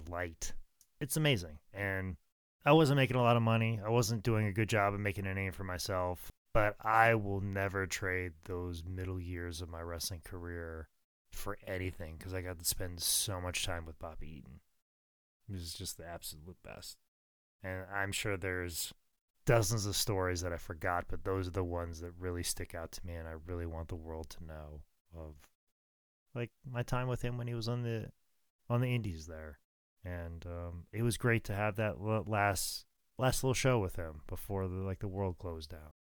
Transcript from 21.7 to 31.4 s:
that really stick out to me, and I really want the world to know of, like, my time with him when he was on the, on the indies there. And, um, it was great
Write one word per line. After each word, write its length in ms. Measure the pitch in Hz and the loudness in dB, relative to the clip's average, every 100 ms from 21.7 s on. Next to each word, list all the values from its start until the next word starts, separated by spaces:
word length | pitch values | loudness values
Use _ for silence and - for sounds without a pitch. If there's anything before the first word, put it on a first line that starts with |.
| 87 85 82 | -2 -4 -6
that 120 | 85 87 | -10 -6
really 240 | 90 87 | -4 -2
stick 320 | 85 - 90 87 | -2 -2 -4 -6
out 160 | 80 | -8
to 120 | - 90 | -8 -8
me, 100 | 85 | -8
and 120 | 80 | -8
I 60 | 80 80 | -10 -6
really 200 | 87 85 | -4 -4
want 240 | 80 82 | -4 -6
the 60 | 87 | -8
world 340 | 80 80 78 | -6 -8 -8
to 160 | - 82 | -10 -12
know 380 | 78 76 76 - _ _ | -12 -12 -14 -16 _ _
of, 220 | 82 78 73 - _ _ _ _ _ _ _ _ 123 | -14 -12 -14 -20 _ _ _ _ _ _ _ _ -8
like, 160 | 120 - | -8 -8
my 200 | 135 120 | -6 -2
time 240 | 120 123 127 | 0 2 2
with 160 | 123 | 0
him 140 | 123 120 | 0 -2
when 100 | 120 | -2
he 80 | 120 | -2
was 120 | 110 | -2
on 140 | 123 | 0
the, 300 | 120 113 - - _ _ _ _ _ | 0 -2 -4 -12 _ _ _ _ _
on 100 | 120 | 2
the 140 | 127 | 4
indies 320 | 123 107 80 78 | 2 0 -4 -8
there. 340 | 80 78 76 _ _ _ _ 92 | -10 -12 -14 _ _ _ _ -8
And, 400 | 87 85 82 87 | -6 -6 -8 -8
um, 400 | 85 87 87 - | -6 -6 -8 -8
it 80 | 104 | 0
was 160 | 120 - | 2 4
great 260 | 123 113 | 4 4